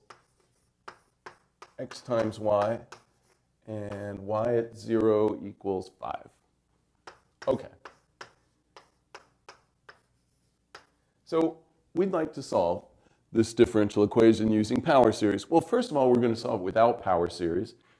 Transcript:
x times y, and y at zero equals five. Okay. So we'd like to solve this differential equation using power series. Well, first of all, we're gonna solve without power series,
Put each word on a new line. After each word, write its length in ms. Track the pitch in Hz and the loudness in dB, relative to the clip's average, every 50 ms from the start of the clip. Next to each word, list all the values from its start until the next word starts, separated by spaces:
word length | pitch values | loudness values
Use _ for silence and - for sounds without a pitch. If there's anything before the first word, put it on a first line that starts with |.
| _ _ - _ _ _ _ _ _ _ _ _ _ _ _ _ _ - - _ _ _ _ _ _ - - _ _ _ _ _ - _ _ - | _ _ -20 _ _ _ _ _ _ _ _ _ _ _ _ _ _ -20 -20 _ _ _ _ _ _ -20 -20 _ _ _ _ _ -20 _ _ -14
x 220 | 131 123 - - | -14 -14 -14 -18
times 380 | - - 123 113 110 107 101 107 | -6 -2 0 0 0 0 -4 -4
y, 400 | 107 107 104 101 104 110 117 110 - _ - - _ _ _ _ _ _ _ _ _ _ _ _ _ | -2 0 2 2 2 0 -2 -4 -8 _ -20 -20 _ _ _ _ _ _ _ _ _ _ _ _ _
and 520 | 110 110 104 104 104 104 101 101 101 101 98 | -12 -12 -10 -10 -10 -10 -10 -10 -10 -12 -12
y 380 | 98 98 107 107 113 120 120 | -8 -6 -4 -4 -2 0 0
at 200 | 117 113 117 113 | -2 -2 -4 -10
zero 640 | 104 101 113 113 110 110 110 107 107 107 107 104 - 85 | -16 -6 -2 0 2 2 4 2 2 2 0 -2 -4 -12
equals 500 | 101 101 _ - 98 95 92 - - _ _ | -14 -16 _ -6 -4 -4 -4 -6 -10 _ _
five. 280 | 57 - - - - - _ _ _ _ _ _ _ _ _ _ _ _ _ _ _ - - _ _ _ _ _ - | -12 -10 -10 -12 -14 -16 _ _ _ _ _ _ _ _ _ _ _ _ _ _ _ -20 -20 _ _ _ _ _ -4
Okay. 220 | 135 135 - - - - _ _ - _ _ _ _ _ _ - - _ _ _ _ _ _ _ _ _ - _ _ _ _ _ _ _ - _ _ _ _ _ - - _ _ _ _ _ _ - - _ _ _ _ _ _ _ _ _ _ _ _ _ _ _ _ - _ _ _ _ _ _ _ _ _ | -4 -4 -4 -4 -14 -20 _ _ -20 _ _ _ _ _ _ -20 -20 _ _ _ _ _ _ _ _ _ -20 _ _ _ _ _ _ _ -20 _ _ _ _ _ -20 -20 _ _ _ _ _ _ -20 -20 _ _ _ _ _ _ _ _ _ _ _ _ _ _ _ _ -20 _ _ _ _ _ _ _ _ _
So 340 | - 170 165 165 160 160 - _ _ _ _ _ _ - | -4 0 0 0 0 -2 -6 _ _ _ _ _ _ -2
we'd 180 | 160 196 190 185 | -2 -2 0 0
like 200 | 165 160 151 - | -2 -2 -4 -6
to 80 | 143 135 | -12 -10
solve 420 | - 127 104 90 85 87 85 - - _ _ _ _ _ _ _ _ - | -2 0 0 0 0 -2 -4 -8 -16 _ _ _ _ _ _ _ _ 0
this 200 | 113 113 - - | 0 0 0 4
differential 500 | - 117 - - 107 104 104 - 107 104 | 4 4 4 6 2 2 2 2 2 2
equation 480 | 104 - 117 113 113 113 - 107 110 | 2 4 6 6 6 6 4 2 0
using 300 | 110 107 107 107 127 - | 2 0 0 0 -2 -4
power 320 | - 165 147 135 120 113 104 | 0 2 4 6 6 6 4
series. 380 | - 107 101 101 101 - - | 2 0 0 0 0 -2 0
Well, 100 | 160 165 | 0 0
first 300 | 165 - 240 254 240 - | 2 2 -2 -2 -2 -2
of 60 | 156 | -2
all, 120 | 139 131 127 | 0 2 4
we're 120 | 123 120 | 4 4
gonna 160 | 120 117 110 | 2 0 -2
solve 240 | 113 - 123 117 101 | -2 -4 -6 -6 -4
without 420 | 90 95 92 110 113 120 117 - - | -4 -2 2 4 4 4 2 -2 -2
power 260 | 98 92 85 87 85 | -2 0 0 0 -2
series, 460 | - - 90 82 82 92 110 - - _ _ _ _ | -4 -4 -4 -2 -2 -2 -4 -6 -10 _ _ _ _